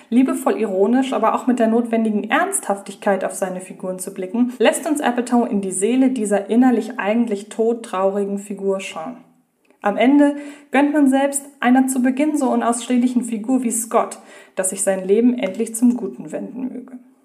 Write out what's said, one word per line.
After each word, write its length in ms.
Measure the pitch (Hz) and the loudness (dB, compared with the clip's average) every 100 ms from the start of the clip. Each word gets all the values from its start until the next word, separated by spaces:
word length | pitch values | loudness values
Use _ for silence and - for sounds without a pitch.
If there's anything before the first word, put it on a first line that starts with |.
| - | -2
liebevoll 480 | 233 269 320 - 202 | 2 2 2 -2 -2
ironisch, 540 | 214 190 208 247 262 | -2 2 2 2 0
aber 240 | - 220 - | 0 0 0
auch 100 | - | 0
mit 140 | 240 | 2
der 80 | 220 | 2
notwendigen 600 | 226 233 226 220 208 - | 2 0 0 0 0 0
Ernsthaftigkeit 960 | 294 370 - - 202 - 190 - 190 | 0 0 -4 -4 -6 -6 -6 -2 0
auf 100 | - | -2
seine 260 | - 185 185 | -4 -6 -6
Figuren 400 | 185 - 185 185 | -12 -12 -8 -8
zu 120 | 190 | -10
blicken, 400 | 190 185 226 247 - | -10 -6 0 0 2
lässt 320 | 311 320 339 | 2 2 -2
uns 100 | 294 | -2
Apatow 480 | - 247 240 240 233 | -2 -2 0 0 0
in 120 | 202 | -2
die 100 | 190 | -4
Seele 400 | 180 208 254 262 | -2 0 2 2
dieser 400 | 220 208 196 - | 2 -2 -2 0
innerlich 480 | 226 262 226 - - | 4 4 4 -2 -4
eigentlich 520 | 190 226 226 202 208 | -2 0 0 -2 -6
todtraurigen 880 | - 226 233 - 185 196 202 202 202 | -2 0 0 -4 -2 0 0 -4 -6
Figur 420 | - 196 196 190 | -8 -6 -2 -4
schauen. 380 | 190 170 160 - _ _ _ _ _ _ | -4 -10 -12 -14 _ _ _ _ _ _
Am 140 | 208 202 | -2 2
Ende 380 | 240 285 285 294 - - - | 4 6 4 2 -10 -18 -2
gönnt 220 | 262 294 | 2 2
man 140 | 302 269 | 4 4
selbst 360 | 269 277 277 - - | 4 2 -2 -10 -2
einer 260 | 240 254 262 | 4 4 4
zu 160 | 262 | 2
Beginn 340 | 247 262 302 302 | 0 2 0 2
so 140 | 254 | 0
unausstehlichen 720 | 233 233 240 - 247 240 247 | 0 0 -2 0 2 2 0
Figur 400 | - 226 220 262 | -2 -6 -2 0
wie 80 | 240 | 0
Scott, 480 | 208 - 226 - - - - - - | -4 0 0 0 -6 -20 -20 -16 -6
dass 140 | 185 | -4
sich 120 | 202 | -2
sein 240 | - 190 185 | -2 -2 2
Leben 320 | 208 247 240 | 4 4 2
endlich 380 | 190 190 226 - | -2 -4 -6 2
zum 200 | 240 - | 2 2
Guten 360 | - - 156 | -4 -10 -10
wenden 300 | - 202 - | -10 -10 -10
möge. 360 | - - - 254 _ _ | -10 -10 -16 -20 _ _